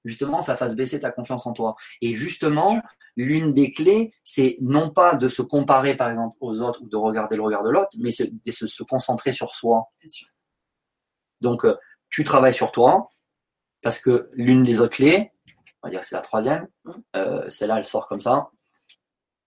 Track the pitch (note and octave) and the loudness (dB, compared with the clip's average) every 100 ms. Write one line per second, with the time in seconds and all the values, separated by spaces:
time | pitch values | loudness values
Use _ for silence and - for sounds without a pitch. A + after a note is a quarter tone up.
0 | A2+ A2+ C#3+ D3+ C3+ B2 A#2+ A2+ C3 C#3+ | -14 -8 -4 -4 -4 -4 -4 -4 -4 -4
1 | B2+ B2 B2+ B2+ A#2+ A2+ A2+ - - - | -6 -8 -8 -8 -8 -6 -6 -8 -14 -8
2 | A#2 A2+ D#3+ - D#3 D3+ F#3 A3+ - _ | -6 -4 -6 -4 -2 2 2 0 -4 _
3 | _ - C3 D#3 D#3+ C#3 C3+ C#3 E3+ G#3+ | _ -6 -2 0 2 2 2 2 4 4
4 | A3+ _ - - C3 - B2+ C#3+ D#3+ F#3 | 2 _ -4 2 2 0 0 2 2 4
5 | F3 D3 B2+ - B2+ D3 C#3+ C3+ C#3 C3+ | 4 4 0 -2 -2 0 2 2 2 0
6 | A#2+ A#2 A#2 - A#2+ A2 A#2+ A#2 A#2 G#2+ | -2 -4 -6 -8 -8 -6 -6 -6 -6 -2
7 | A2 A2 G#2+ G#2+ G#2+ G#2 G#2+ - G3 A2+ | -2 -2 -4 -2 -2 -2 0 2 0 -2
8 | A#2+ - - A2+ - - A2 - - C3 | -4 -2 -4 -6 -10 -8 -8 -10 -6 -4
9 | - A#2 C3+ B2 B2 - A#2 A2+ - _ | -2 -4 -4 -6 -6 -4 0 0 0 _
10 | D#3+ - - _ _ _ _ _ _ _ | -14 -14 -14 _ _ _ _ _ _ _
11 | _ _ _ _ A#2+ A#2 - - - _ | _ _ _ _ -4 0 0 0 -6 _
12 | _ - D3+ C3+ B2+ B2 A2+ - B2+ F#3+ | _ -4 2 4 4 4 0 4 4 4
13 | - _ _ _ _ _ _ _ A#2 - | 0 _ _ _ _ _ _ _ -4 0
14 | B2+ B2 - B2+ B2 B2+ B2 A2+ A#2 - | 2 2 0 -2 4 6 6 4 2 4
15 | C#3 F#3+ A3 _ _ _ _ _ - - | 4 4 2 _ _ _ _ _ -12 -10
16 | - F#2 - A2 A#2+ D#3+ - _ - F#3 | -8 -8 -4 -2 0 -2 -6 _ -20 -20
17 | - - - - - - - A2+ - - | -10 -6 -4 -4 -6 -6 -2 -2 -4 -6
18 | - G#2 A#2+ C#3 - _ _ _ _ _ | -6 -6 -2 -2 -2 _ _ _ _ _
19 | _ _ _ _ | _ _ _ _